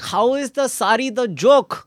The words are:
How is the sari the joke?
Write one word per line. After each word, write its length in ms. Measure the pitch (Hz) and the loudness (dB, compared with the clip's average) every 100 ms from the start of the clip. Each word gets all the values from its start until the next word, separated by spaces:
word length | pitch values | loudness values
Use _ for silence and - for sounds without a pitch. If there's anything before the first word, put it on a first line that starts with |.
How 340 | - 185 233 | -6 0 0
is 180 | 269 277 | 0 -4
the 160 | - 269 | -4 -4
sari 420 | - 202 226 262 | -2 0 0 -2
the 180 | 220 240 | -4 -4
joke? 580 | 151 190 277 226 - | 0 4 4 4 -10